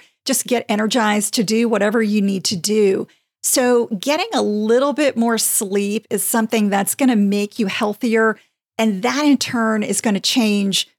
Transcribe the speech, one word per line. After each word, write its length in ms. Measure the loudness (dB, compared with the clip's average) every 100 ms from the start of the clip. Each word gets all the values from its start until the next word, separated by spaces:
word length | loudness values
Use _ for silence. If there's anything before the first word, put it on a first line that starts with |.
| -12 _
just 220 | -6 -4 -2
get 200 | -4 -2
energized 640 | -2 0 0 0 0 -2
to 80 | -2
do 260 | 0 2 2
whatever 340 | 2 2 2
you 200 | 2 2
need 220 | 0 -2
to 120 | -4 -4
do. 520 | -2 2 4 2 -4 _ _ _
So 440 | -4 0 2 2 2
getting 420 | -4 -2 -2 -2
a 80 | -2
little 500 | 0 0 2 2 2
bit 240 | 2 0 2
more 220 | 0 0
sleep 680 | -2 -2 -2 -2 0 -4 -4
is 120 | -4
something 460 | -2 -2 0 0 2
that's 260 | 0 -2
gonna 220 | 0 2 2
make 420 | 2 0 -2 -2
you 100 | -4
healthier. 680 | -2 -4 -2 -2 2 0 -2 _ _ _ -2
And 260 | -2 0
that 220 | -2 0
in 140 | 2 2
turn 440 | 2 -2 0 -2
is 200 | -2 -2
gonna 180 | -2 -2
change 680 | 0 0 2 2 0 -2 -6